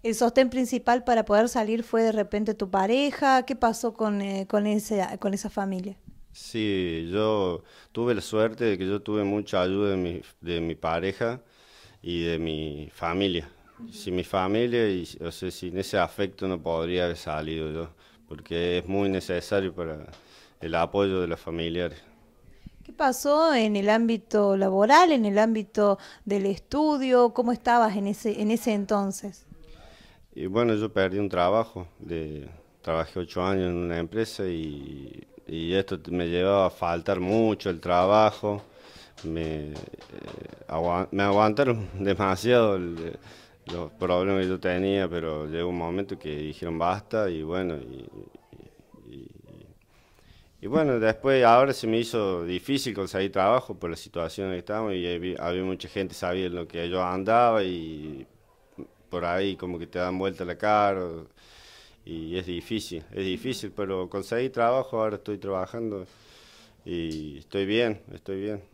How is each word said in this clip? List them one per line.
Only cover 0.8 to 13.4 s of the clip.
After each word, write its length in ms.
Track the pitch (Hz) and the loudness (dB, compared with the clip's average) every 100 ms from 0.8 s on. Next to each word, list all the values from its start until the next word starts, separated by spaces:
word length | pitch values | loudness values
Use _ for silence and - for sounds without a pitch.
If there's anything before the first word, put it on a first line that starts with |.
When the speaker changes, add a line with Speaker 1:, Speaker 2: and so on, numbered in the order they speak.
| 247 240 | 2 2
Speaker 1:
para 220 | 247 233 220 | 4 2 4
poder 220 | 208 233 | 4 4
salir 360 | 240 214 226 | 2 0 -2
fue 180 | 226 233 | 0 2
de 100 | 226 | 4
repente 440 | 220 202 208 214 214 | 2 0 0 -2 -2
tu 160 | 196 | 0
pareja? 720 | 196 190 247 285 - 277 262 | 2 4 4 2 2 4 4
¿Qué 120 | 254 254 | 2 0
pasó 380 | 233 220 233 | 0 0 -4
con, 260 | 220 220 202 | -2 -2 -2
eh, 260 | 196 196 196 | -2 -4 0
con 160 | 208 208 | 0 2
ese, 400 | 208 208 208 185 190 | 0 0 -2 -2 -2
con 160 | 208 196 | -4 -4
esa 160 | 214 | -4
familia? 440 | - 196 190 190 196 - - - | -4 -4 -4 -8 -12 -20 -20 -20
Speaker 2:
Sí, 760 | - - 117 107 98 90 82 82 | -20 -8 -2 0 0 0 -2 -4
yo 520 | 95 107 107 95 82 - - - | 0 2 2 0 -2 -8 -20 -12
tuve 240 | - 120 110 | -4 0 0
la 60 | |
suerte 420 | - 107 113 110 | 0 0 0 2
de 140 | 117 95 | 0 0
que 80 | 92 | 0
yo 140 | 104 | -2
tuve 200 | 104 107 | -2 0
mucha 380 | 101 104 104 98 | 2 0 -2 0
ayuda 300 | 92 98 104 | 0 2 0
de 60 | 95 | 0
mi, 240 | 90 85 - _ | -2 -6 -12 _
de 200 | 82 85 | -6 -4
mi 140 | 82 | -4
pareja 680 | 78 82 85 95 95 117 127 _ _ _ - - - | -4 -2 -2 -2 -2 -4 -6 _ _ _ -20 -20 -16
y 220 | 85 87 | -6 -2
de 160 | 85 82 | -2 -2
mi 500 | 82 78 78 73 76 | -2 -4 -6 -8 -14
familia. 560 | - 85 87 101 85 | -8 -4 0 0 0